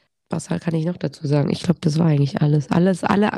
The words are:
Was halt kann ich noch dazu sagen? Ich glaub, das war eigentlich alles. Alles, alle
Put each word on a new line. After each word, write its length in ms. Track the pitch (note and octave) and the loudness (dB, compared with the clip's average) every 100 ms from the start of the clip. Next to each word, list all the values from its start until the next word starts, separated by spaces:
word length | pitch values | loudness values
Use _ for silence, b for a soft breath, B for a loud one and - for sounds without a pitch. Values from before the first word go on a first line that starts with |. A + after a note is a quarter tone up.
| B _ _ | B _ _
Was 200 | E3 - | -8 -6
halt 140 | E3+ | -6
kann 100 | E3+ E3 | -4 -4
ich 100 | D#3 | -4
noch 120 | F3+ | -4
dazu 280 | - - C#3+ | -8 -6 -2
sagen? 220 | D3 C#3 | 0 0
Ich 100 | - | -2
glaub, 160 | - D#3+ | -2 0
das 160 | D#3+ D3+ | 0 2
war 80 | E3 | 2
eigentlich 340 | D3 C#3 - | 2 2 0
alles. 280 | D3 D3+ C#3+ | 2 2 2
Alles, 320 | - F3+ F3+ | 2 2 2
alle 260 | G3+ G3 G#3 | 0 2 2